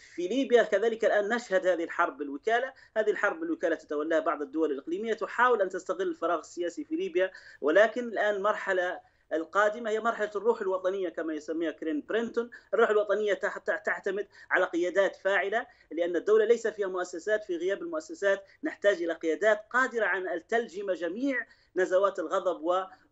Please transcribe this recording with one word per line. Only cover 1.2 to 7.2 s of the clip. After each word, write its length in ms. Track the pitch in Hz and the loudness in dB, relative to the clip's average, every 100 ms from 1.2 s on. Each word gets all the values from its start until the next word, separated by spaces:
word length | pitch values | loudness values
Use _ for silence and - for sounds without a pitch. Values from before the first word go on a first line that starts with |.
| 202 | 0
نشهد 380 | 233 - 185 180 | -2 0 0 2
هذه 180 | 170 | 0
الحرب 320 | 160 - 170 139 | 0 0 -2 -2
بالوكالة. 560 | 143 143 - 233 262 - - 220 | -8 -4 0 0 0 -8 -8 -2
هذه 140 | 208 | 0
الحرب 300 | 196 202 170 | 2 2 0
بالوكالة 340 | 165 156 175 | -4 -2 0
تتولاها 460 | 156 - 147 160 160 | -2 -4 -4 0 0
بعض 220 | 156 151 | 2 -2
الدول 300 | 143 156 156 | -4 -2 0
الإقليمية، 420 | 135 - 175 226 | -2 -4 -4 -4
تحاول 480 | 208 196 - 240 233 | -4 -4 2 4 4
أن 60 | 185 | 0
تستغل 400 | 180 - 175 185 | -4 -6 -4 -4
الفراغ 300 | 165 165 170 | -2 -2 -2
السياسي 460 | 151 - 170 165 | -4 -6 -6 -6
في 120 | 147 160 | -6 -4
ليبيا، 340 | 262 165 | -2 0